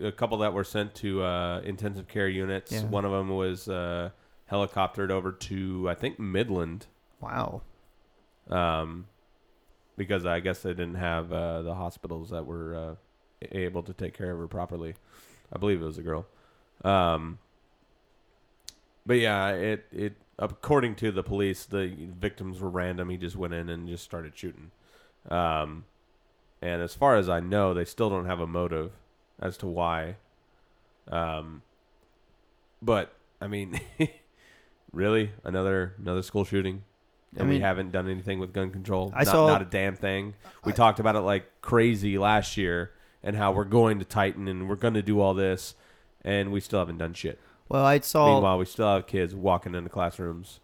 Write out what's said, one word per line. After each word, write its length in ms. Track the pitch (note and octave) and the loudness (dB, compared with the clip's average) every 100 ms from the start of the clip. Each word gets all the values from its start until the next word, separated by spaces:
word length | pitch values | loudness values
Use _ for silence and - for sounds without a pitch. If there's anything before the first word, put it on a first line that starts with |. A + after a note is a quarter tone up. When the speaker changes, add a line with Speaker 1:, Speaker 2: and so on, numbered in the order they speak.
Speaker 1:
a 120 | G#2+ | -6
couple 260 | - A#2 G#2+ | -2 -2 0
that 160 | G#2+ | 0
were 100 | F#2+ | -2
sent 300 | G2 G#2+ G2+ - | -2 -4 -4 -6
to, 260 | G#2 F#2+ | -4 -2
uh, 360 | F#2 F2 F2 F2+ | 0 0 -2 -4
intensive 440 | F#2 F#2+ G2+ G2 F#2 | -6 -6 -6 -6 -6
care 200 | G#2+ G2 | -2 0
units. 440 | F#2+ F#2+ F#2+ - | 0 -2 -4 -4
Speaker 2:
Yeah. 120 | A2 | -6
Speaker 1:
One 200 | G#2+ G2+ | -2 0
of 80 | G2 | 0
'em 160 | G2 F#2+ | 0 0
was, 400 | F#2+ F#2 F2+ G2+ | -2 -2 -4 -6
uh, 420 | F#2 F2 F2 F2 - _ _ - | -6 -4 -4 -6 -12 _ _ -4
helicoptered 600 | G2+ G2 G2 F#2 - G2 | -2 0 0 0 0 0
over 220 | F#2+ F#2 | 0 -2
to, 560 | F2+ - F#2+ F#2+ F#2 F2+ | -6 -8 -6 -4 -2 -2
I 40 | |
think, 240 | F2 B2+ - | -2 -4 -4
Midland. 680 | G2+ F#2 A#2+ F#2 E2 F2+ - _ _ _ | -2 0 0 -2 -2 -8 -14 _ _ _
Speaker 2:
Wow. 400 | - - - - - - _ _ _ _ _ _ - | -8 -6 -6 -8 -14 -20 _ _ _ _ _ _ -4
Speaker 1:
Um, 600 | F2+ E2+ D#2+ D#2+ E2 G2 _ _ _ _ _ _ _ _ - | 0 2 0 -2 -8 -14 _ _ _ _ _ _ _ _ -8
because 280 | G2 G2 | -2 0
I 140 | F2 E2+ | 0 0
guess 220 | F#2 F2+ | 0 -2
they 80 | F#2+ | -4
didn't 240 | F2 E2+ | -4 -6
have, 380 | F2+ F2 E2 E2+ | -4 -2 -2 -2
uh, 300 | E2 E2+ E2 | -4 -2 -4
the 120 | E2+ | -6
hospitals 560 | F2 F2 - E2 E2 E2 | -6 -8 -10 -10 -10 -8
that 160 | E2+ C#2+ | -10 -8
were, 280 | E2+ D#2+ | -10 -8
uh, 200 | E2 E2 D#2+ _ _ _ _ | -8 -10 -12 _ _ _ _
a-, 160 | - F#2+ | -10 -6
able 240 | F2+ F2+ | -4 -4
to 100 | E2+ | -8
take 220 | F#2 F2+ - | -8 -10 -6
care 140 | F2+ | -6
of 80 | E2+ | -6
her 80 | E2 | -6
properly. 460 | F2+ F2 E2+ E2 D#2+ _ - - - _ | -6 -6 -8 -10 -12 _ -20 -20 -20 _
I 60 | - | -2
believe 240 | G2+ F#2 | 0 0
it 20 | |
was 140 | D#2+ D#2+ | -2 -6
a 40 | |
girl. 240 | E2 D#2+ - _ _ _ _ - | -4 -4 -6 _ _ _ _ -4
Um, 540 | F#2+ G2 E2+ D#2+ D#2+ - _ _ _ _ _ _ _ _ _ _ _ _ - - _ _ | 2 4 4 2 -2 -10 _ _ _ _ _ _ _ _ _ _ _ _ -20 -20 _ _
but 100 | - | 2
yeah, 360 | B2 A2+ G2+ G2 | 4 4 4 2
it, 360 | F#2+ G#2 G#2+ - | 2 0 -2 -6
it, 200 | - G#2 - _ - | -6 -6 -6 _ -6
according 560 | G#2 - - D3 A#2+ G#2 | -6 -4 2 4 4 0
to 140 | A2 | -2
the 120 | F#2+ | -2
police, 420 | F2+ G2+ G2 F#2 | -2 0 0 0
the 240 | - G2 F#2 E2 E2+ F2+ | -4 -4 -4 -6 -12 -6
victims 420 | G2+ - F#2+ F2+ | -6 -4 -10 -6
were 100 | F#2+ | -4
random. 380 | F2+ F2+ F2+ F2+ | -2 -2 -2 -4
He 80 | F2+ | -6
just 200 | F2 F#2+ | -6 -6
went 160 | F2 | -6
in 140 | E2+ E2+ | -4 -6
and 200 | E2+ E2+ | -8 -8
just 160 | F2 | -10
started 320 | - F2 D#2 - | -10 -12 -12 -12
shooting. 340 | F2+ - D#2+ _ _ _ _ _ - | -12 -12 -20 _ _ _ _ _ -2
Um, 540 | F2 E2+ D#2+ D2+ D#2+ - _ _ _ _ _ _ _ | 0 2 2 -2 -6 -16 _ _ _ _ _ _ _
and 200 | F2 E2+ | -4 -2
as 120 | E2+ | -4
far 220 | - C#3 A2+ | 2 6 6
as 120 | F2+ | 4
I 120 | E2+ | 0
know, 340 | F2 G#2 F#2+ | 2 2 4
they 100 | F2 | 2
still 260 | E2+ - A2 | -2 0 0
don't 160 | F#2+ F2+ | 0 -2
have 140 | F2 | -4
a 60 | E2 | -2
motive 460 | E2+ F2 E2 D#2+ - _ _ _ - | -2 -2 -2 -6 -10 _ _ _ -10
as 160 | F#2 F2+ | -8 -6
to 80 | F#2+ | -6
why. 500 | E2+ E2+ E2 D#2+ G2 _ _ _ _ _ _ _ _ - | -2 0 0 -4 -10 _ _ _ _ _ _ _ _ -6
Um, 540 | E2 E2 D#2+ D#2+ D#2 - _ _ _ _ _ _ _ _ _ _ _ | -2 -2 -4 -8 -14 -20 _ _ _ _ _ _ _ _ _ _ _
but, 320 | A#2 G#2+ - - _ _ | 2 2 0 -10 _ _
I 80 | G2+ | -6
mean, 320 | G2+ F#2+ - - - | -6 -6 -8 -8 -2
<laughs> 920 | D#3 - _ _ _ _ _ _ - | -2 -2 _ _ _ _ _ _ -12
really? 400 | - G2+ A2 G#2 G2+ | -2 2 2 0 -4
Another, 500 | - F#2 F#2+ F#2+ F#2 F#2+ | -4 0 2 0 0 -6
another 240 | G2+ F2+ | -4 -4
school 220 | F#2 G#2 | -2 -2
shooting? 400 | F#2+ G2+ F#2 F#2+ - _ _ _ _ F#2 | 0 0 0 -4 -12 _ _ _ _ 0
Speaker 2:
I 40 | |
Speaker 1:
And 80 | F#2 | 2
we 60 | F#2 | 4
Speaker 2:
mean, 60 | |
Speaker 1:
haven't 280 | G2 F#2 F#2 | 4 2 0
done 160 | F#2 F#2 | -2 -2
anything 300 | F#2 F#2 F#2+ | -4 -4 -4
with 140 | F#2 | -4
gun 180 | G2 F#2+ | -4 -4
control? 400 | F#2+ F#2+ F#2+ F#2+ | -4 -2 0 0
Speaker 2:
I 100 | - | 2
Speaker 1:
Not, 80 | C#3+ | 4
Speaker 2:
saw 140 | D#3+ D#3 | 6 8
Speaker 1:
not 140 | D3+ | 6
a 20 | F2+ | 2
damn 300 | G2 G2 F#2+ | 0 0 0
thing. 380 | G2 F#2+ G2+ G#2 - - | -2 -2 -4 -10 -20 -6
We 80 | A2 | -2
Speaker 2:
I 20 | G#2+ | 6
Speaker 1:
talked 240 | A2+ G#2 | 6 6
about 160 | A2 G#2+ | 4 4
it 40 | |
like 400 | F#2+ G2 - _ | 2 0 -2 _
crazy 560 | - A#2+ A#2 G#2+ G2+ G2 | 2 6 6 4 2 2
last 380 | G2+ G#2+ G2 - | 4 4 2 0
year 360 | F#2 F2 F2 - _ _ | 0 0 -4 -12 _ _
and 120 | - G#2 | -4 0
how 160 | G2+ | 2
we're 120 | G2 | 2
going 340 | G2 A#2 A2+ G#2 | 4 6 6 4
to 40 | |
tighten 420 | F#2 G#2+ G2 - F#2+ | 0 2 2 0 -4
and 200 | F#2 F#2 | -4 -4
we're 80 | G2+ | 0
gonna 240 | A#2 G#2+ | 2 2
do 180 | G2+ G#2 | 4 4
all 120 | G2 | 4
this, 420 | F#2+ F#2+ F#2 - - _ _ _ _ | 4 2 0 -6 -16 _ _ _ _
and 300 | - G2+ G2 | -2 0 0
we 80 | G2+ | -2
still 200 | - G2+ | 0 0
haven't 180 | E2+ E2 | 0 -2
done 160 | E2+ | -6
shit. 240 | E2+ D#2+ - - _ - | -4 -8 -8 -16 _ -2
Speaker 2:
Well, 160 | C3+ C#3 | 4 6
I 140 | C#3+ | 4
saw 340 | - D#3 D3 | 4 6 8
Speaker 1:
Meanwhile, 240 | C#3 G2 F#2 | 8 6 4
we 60 | F#2 | 2
still 200 | - G#2+ | 2 4
have 140 | G2 - | 4 2
kids 280 | G2 F2 | -2 -2
walking 400 | F#2+ F#2+ F2 - | 0 2 2 0
into 140 | F2 F2 | -6 -6
classrooms. 720 | G2 F2 - F2 E2+ F#2+ - | -2 -2 -2 -6 -8 -12 -20